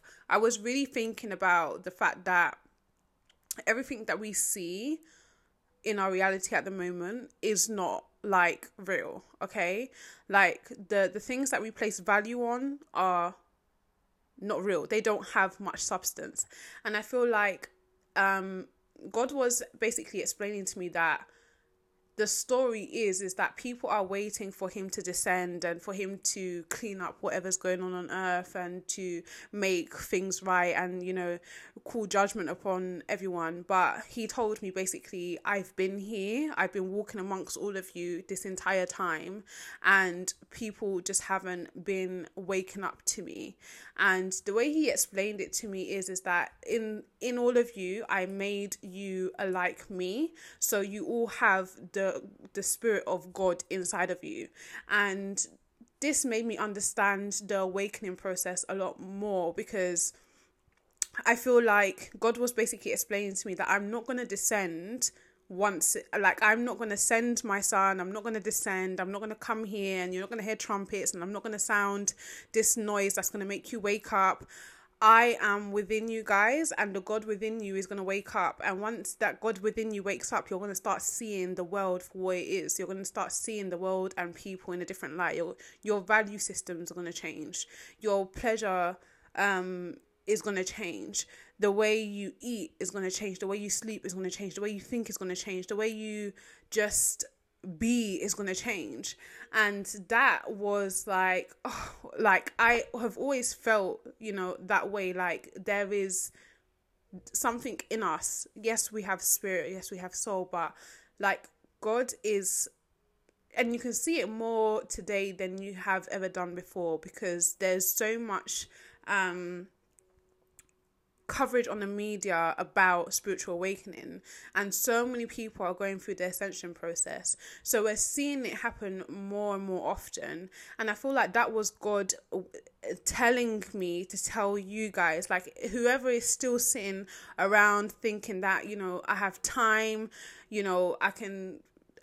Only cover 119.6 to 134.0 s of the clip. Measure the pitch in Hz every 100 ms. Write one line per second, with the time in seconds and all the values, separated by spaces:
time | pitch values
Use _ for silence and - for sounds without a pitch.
119.6 | 190 _ _ _ _ _ _ _ _ _
120.6 | _ _ _ _ _ _ - - 240 247
121.6 | - 208 202 202 214 208 196 170 165 -
122.6 | 170 196 185 175 180 - 202 - - 175
123.6 | 190 196 202 - - 190 - - - 190
124.6 | 202 - - 233 240 240 233 - 220 -
125.6 | 185 180 196 190 208 185 180 - 196 185
126.6 | 175 170 170 170 - - - - - -
127.6 | - 226 214 208 - - 285 277 226 -
128.6 | 233 - 202 190 - 190 196 202 208 196
129.6 | 196 185 139 196 - - - 160 185 -
130.6 | - - 220 208 269 269 208 226 233 220
131.6 | 214 - 208 202 190 - - 190 - -
132.6 | - _ - 185 - - 240 247 240 214
133.6 | - 202 180 175